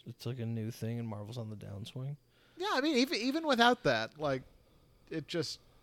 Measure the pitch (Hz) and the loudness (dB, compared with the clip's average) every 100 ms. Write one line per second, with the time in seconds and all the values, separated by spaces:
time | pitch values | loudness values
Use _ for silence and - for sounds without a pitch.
0 | - 113 120 127 113 117 110 117 117 117 | -16 -10 -8 -6 -4 -2 -4 -4 -4 -4
1 | 117 104 104 123 107 104 104 101 104 131 | -4 -6 -8 -8 -8 -10 -10 -10 -10 -8
2 | 135 147 _ _ _ - 392 330 294 262 | -8 -8 _ _ _ -6 -2 2 4 4
3 | 262 262 240 294 320 240 240 247 151 113 | 4 2 0 0 2 6 6 6 4 2
4 | 113 - 147 135 - - _ _ - _ | 0 -4 -2 -2 -4 -20 _ _ -20 _
5 | - 165 143 175 151 - - - | -8 -6 -2 -2 -2 -6 -16 -20